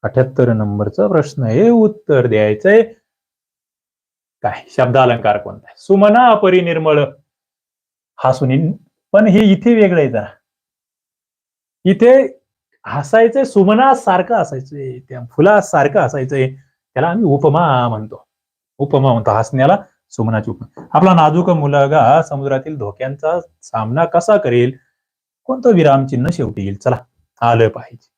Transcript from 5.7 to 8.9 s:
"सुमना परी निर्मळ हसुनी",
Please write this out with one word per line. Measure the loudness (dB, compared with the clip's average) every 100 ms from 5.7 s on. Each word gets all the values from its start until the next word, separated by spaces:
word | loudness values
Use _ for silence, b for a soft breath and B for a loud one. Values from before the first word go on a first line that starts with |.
| _
"सुमना | -2 2 4 4 4
परी | 4 2 2
निर्मळ | 0 -2 0 0 0 -6 _ _ _ _ _ _ _ _ _ _
हसुनी", | -2 -2 -2 -2 -2 -6 _